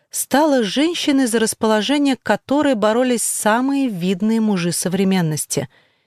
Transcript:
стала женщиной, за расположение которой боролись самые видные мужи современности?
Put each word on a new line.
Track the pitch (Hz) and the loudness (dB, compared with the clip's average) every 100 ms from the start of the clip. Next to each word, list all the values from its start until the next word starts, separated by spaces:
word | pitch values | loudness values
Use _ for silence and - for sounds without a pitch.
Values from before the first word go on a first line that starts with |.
| _ | _
стала | - - 262 311 269 | -10 -2 2 4 2
женщиной, | 208 240 320 330 - 269 254 | 0 0 0 0 0 2 2
за | 226 | 0
расположение | 220 - 220 214 202 294 285 254 | 0 0 0 2 2 0 0 -2
которой | - 208 - 277 294 240 | -2 -4 0 0 2 2
боролись | 214 226 254 240 | 0 2 0 0
самые | - - 214 226 262 277 269 | -2 -2 0 0 0 0 -2
видные | 185 180 190 214 226 | -2 -2 -2 0 0
мужи | 214 190 170 | 0 0 -2
современности? | 165 185 185 190 190 165 151 - - 127 _ _ _ | -4 -4 0 0 2 0 -4 -4 -6 -6 _ _ _